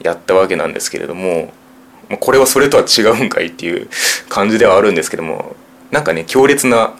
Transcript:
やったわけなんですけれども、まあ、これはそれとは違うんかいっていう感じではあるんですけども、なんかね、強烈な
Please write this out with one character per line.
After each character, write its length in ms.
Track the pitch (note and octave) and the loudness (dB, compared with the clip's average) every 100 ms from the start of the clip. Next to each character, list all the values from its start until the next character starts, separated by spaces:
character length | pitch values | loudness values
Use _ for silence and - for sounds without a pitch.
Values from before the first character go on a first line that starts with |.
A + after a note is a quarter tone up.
や 120 | E2 | -6
っ 40 | E2+ | -4
た 160 | - | 0
わ 140 | F#2 F#2+ | 2 2
け 80 | E2+ | -2
な 100 | D#2+ | -4
ん 60 | |
で 80 | - | -6
す 100 | - | -8
け 80 | - | -8
れ 80 | - | -10
ど 80 | |
も、 380 | F2+ F#2 E2+ D#2+ - _ - - - - | -6 -4 -4 -6 -12 _ -20 -20 -20 -12
ま 80 | G#2 | -6
あ、 20 | |
こ 140 | - | 2
れ 60 | C3 | 4
は 80 | C3 | 4
そ 100 | C3 | 2
れ 100 | C#3 | 2
と 80 | C#3 | 2
は 60 | |
違 200 | - - | 2 2
う 220 | G#2+ A2 | 2 2
ん 40 | A2 | 0
か 120 | E2+ | -2
い 60 | E2+ | -6
っ 40 | |
て 140 | E2+ E2+ | -6 -6
い 160 | E2+ | -6
う 60 | - - - - - | -8 -6 -4 -4 -6
感 220 | - G2+ | -2 0
じ 80 | A2 | 2
で 80 | A2 | 4
は 100 | F#2+ | 4
あ 40 | |
る 100 | G#2 | 4
ん 60 | E2+ | 0
で 60 | |
す 40 | D#2 | -2
け 80 | - | -6
ど 60 | |
も、 320 | D#2+ - - - - - - | -6 -8 -10 -16 -20 -20 -6
な 80 | C#3+ | -4
ん 40 | |
か 80 | D3 | -2
ね、 120 | E2 - | -4 -2
強 220 | C3 C#3 | 2 4
烈 180 | C#3 C3 | 4 2
な 320 | A#2 A2 | 2 0